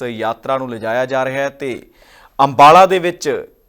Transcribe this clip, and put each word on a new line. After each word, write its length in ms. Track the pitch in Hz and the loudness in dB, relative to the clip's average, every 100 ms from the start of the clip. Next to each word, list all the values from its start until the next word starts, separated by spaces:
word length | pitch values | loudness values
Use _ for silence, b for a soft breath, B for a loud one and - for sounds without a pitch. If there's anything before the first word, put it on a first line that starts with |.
ਯਾਤਰਾ 560 | 123 110 110 117 - 135 | -10 -6 -6 -6 -6 -6
ਨੂੰ 100 | 127 | -6
ਲਿਜਾਇਆ 360 | 113 110 120 127 | -8 -6 -4 -4
ਜਾ 180 | 131 | -4
ਰਿਹਾ 180 | 131 135 | -4 -6
ਹੈ 60 | 139 | -8
ਤੇ 300 | 139 139 107 - b b b b - | -8 -10 -12 -16 b b b b -2
ਅੰਬਾਲਾ 460 | 139 123 143 175 185 | 0 6 6 8 6
ਦੇ 120 | 185 | 2
ਵਿੱਚ 300 | 170 175 147 110 - _ | -2 -4 -6 -6 -8 _